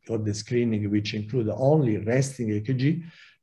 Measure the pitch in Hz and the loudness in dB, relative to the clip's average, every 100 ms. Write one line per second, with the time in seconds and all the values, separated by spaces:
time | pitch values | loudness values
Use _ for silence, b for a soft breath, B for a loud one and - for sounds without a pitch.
0 | - 113 107 104 - 120 120 107 104 104 | -6 -4 -2 -4 -2 0 2 0 0 0
1 | 107 110 107 131 107 104 135 156 127 104 | -2 -6 -4 -2 -2 2 4 4 4 0
2 | 101 127 135 - 113 104 107 127 135 175 | 0 0 0 -2 -2 -2 -2 0 0 0
3 | B B B B | B B B B